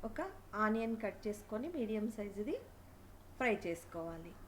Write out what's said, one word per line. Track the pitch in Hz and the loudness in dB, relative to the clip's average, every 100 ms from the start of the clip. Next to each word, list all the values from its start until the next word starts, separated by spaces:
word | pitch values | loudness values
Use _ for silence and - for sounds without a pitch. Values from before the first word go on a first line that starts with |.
| 220 | -4
ఒక | 214 370 - - 208 | -2 -4 -4 -6 4
ఆనియన్ | 214 220 226 226 | 6 6 4 2
కట్ | 220 196 214 | 0 0 -2
చేసుకొని, | 208 - 220 285 349 | -2 -2 -2 0 0
మీడియం | 220 214 214 220 | 2 4 2 0
సైజుది | 202 190 214 440 - - - - - - - - | -4 -2 -2 -2 -4 -16 -16 -16 -16 -16 -16 2
ఫ్రై | 254 208 180 | 4 4 2
చేసుకోవాలి. | 170 - 170 165 165 170 175 | -2 -4 -6 -4 -6 -8 -12